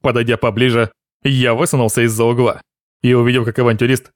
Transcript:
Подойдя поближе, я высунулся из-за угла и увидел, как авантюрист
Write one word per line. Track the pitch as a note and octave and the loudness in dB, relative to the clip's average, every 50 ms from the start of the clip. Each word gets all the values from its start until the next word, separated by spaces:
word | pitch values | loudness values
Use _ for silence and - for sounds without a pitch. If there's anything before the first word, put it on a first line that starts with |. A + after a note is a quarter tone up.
Подойдя | _ C#3+ A#2+ A#2+ A#2 A2+ A#2 | _ -2 -2 0 0 -2 -2
поближе, | A2 - A#2+ G#2 G#2+ B2 B2+ A#2 A#2 A#2 G#2+ _ _ _ _ _ _ _ | -2 -2 -4 -2 0 0 0 2 0 -2 -2 _ _ _ _ _ _ _
я | C#3 C#3 B2+ B2+ B2 A#2 | -2 -2 0 0 0 0
высунулся | A#2 - B2 - C#3 B2 A2 - - A#2 | 0 -2 -2 0 0 0 0 0 0 0
из-за | A#2 A2 G#2+ A2+ | 0 0 0 0
угла | A#2 A#2+ A#2+ B2 A2+ G2 - - _ _ _ _ _ _ _ | 0 2 2 0 0 0 -4 -10 _ _ _ _ _ _ _
и | - B2 B2 | 0 2 2
увидел, | B2 A#2+ A#2+ B2 B2+ A#2 | 4 2 2 0 0 -2
как | A#2 A2+ - | -2 -2 0
авантюрист | B2+ A#2+ A2+ A2 A#2+ A#2+ C3 B2 - - _ | 0 0 0 0 0 0 0 -2 -4 -10 _